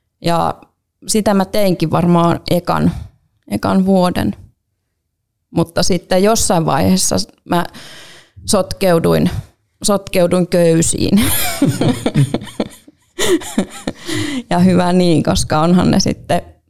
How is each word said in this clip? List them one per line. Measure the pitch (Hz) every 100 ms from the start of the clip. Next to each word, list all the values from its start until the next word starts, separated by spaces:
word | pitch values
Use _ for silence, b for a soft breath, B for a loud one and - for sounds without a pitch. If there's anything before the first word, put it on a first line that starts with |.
| b _
Ja | 170 170 165 - - _ _ _ -
sitä | 220 208
mä | 202
teinkin | 190 208 196 180 160
varmaan | 165 175 170 170 - -
ekan, | 175 170 160 151 - B _ _ _ -
ekan | 208 196 190 190
vuoden. | 190 180 - - - - _ _ _ _ _ _ _ _ _ _
Mutta | 170 165 -
sitten | 175 175 - 185
jossain | 208 226 - 180 151
vaiheessa | 143 190 185 - 185 - _
mä | - 175 - - B B B B B B -
sotkeuduin, | 202 190 - 185 170 170 160 160 - B _ _ _
sotkeuduin | - 202 196 190 175 180 175
köysiin. | 180 170 165 170 - - 196
<laughs> | 269 - - - 226 - - 254 - - 139 - - - - - _ _ _ - 415 349 - - 185 - - - B 311 294 269 B
Ja | 180
hyvä | 185 180 180
niin, | 180 175 156
koska | - - - 156
onhan | 165 185 160
ne | 190
sitten | 170 - - 175 - -